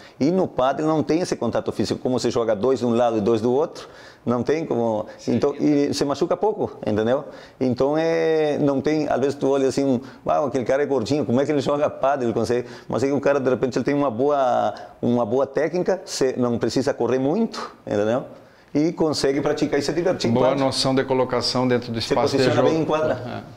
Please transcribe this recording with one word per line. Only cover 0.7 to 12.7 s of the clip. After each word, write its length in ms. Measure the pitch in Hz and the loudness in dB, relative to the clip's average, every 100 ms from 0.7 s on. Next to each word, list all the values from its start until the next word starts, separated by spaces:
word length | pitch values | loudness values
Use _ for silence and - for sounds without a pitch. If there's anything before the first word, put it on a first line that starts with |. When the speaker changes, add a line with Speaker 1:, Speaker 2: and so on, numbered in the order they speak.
| 139 156 | 0 0
Speaker 1:
não 160 | 156 | 0
tem 180 | - 156 | 0 0
esse 140 | 180 - | 0 -2
contato 360 | 120 110 107 | -2 -2 -2
físico, 280 | - 101 104 | -2 -2 -2
como 200 | 127 127 | -2 0
se 120 | 120 | 0
joga 240 | 123 113 104 | 0 0 0
dois 240 | 120 131 | 2 2
de 80 | 120 | 2
um 80 | 117 | 2
lado 240 | 120 110 | 2 2
e 20 | |
dois 180 | 104 113 | 2 2
do 140 | 120 | 2
outro, 340 | 127 170 - - - - - 123 | 0 0 -6 -18 -20 -20 -10 -2
não 160 | 120 | -2
tem 240 | 117 151 160 | 0 0 0
como, 400 | 120 117 107 - - | -2 0 -2 -4 -8
Speaker 2:
Sim. 160 | - 120 | -2 0
Speaker 1:
então, 180 | 143 147 | 0 0
e 340 | 147 147 143 | 2 2 2
se 100 | - | 0
machuca 320 | 143 139 170 180 | -2 0 -2 0
pouco, 440 | 208 214 120 - | 0 0 -4 -6
entendeu? 420 | - 107 110 135 147 - - - | -4 0 2 0 -4 -16 -16 -4
Então, 340 | 131 120 135 151 | -2 0 0 2
é, 640 | 165 165 160 160 151 135 | 0 2 2 2 0 0
não 220 | 143 135 | 0 0
tem, 260 | 143 156 143 | 0 0 0
às 120 | 123 | 0
vezes 160 | 139 139 | 0 0
tu 120 | 135 | 0
olha 200 | 139 135 | 2 2
assim, 340 | 139 139 123 - - 156 | 0 0 0 -4 -10 -2
"Uau, 220 | 156 143 | 0 0
aquele 180 | 131 110 | -2 0
cara 160 | 135 | 0
é 40 | 143 | 0
gordinho, 360 | 135 107 147 | 0 0 -2
como 160 | 110 120 | 0 0
é 60 | 143 | 2
que 60 | |
ele 100 | 147 | 0
joga 260 | 127 143 139 | 0 0 0
pádel?" 380 | - 131 143 120 | 0 0 0 0
Ele 40 | |
consegue, 340 | 110 110 120 120 | 0 0 -2 -4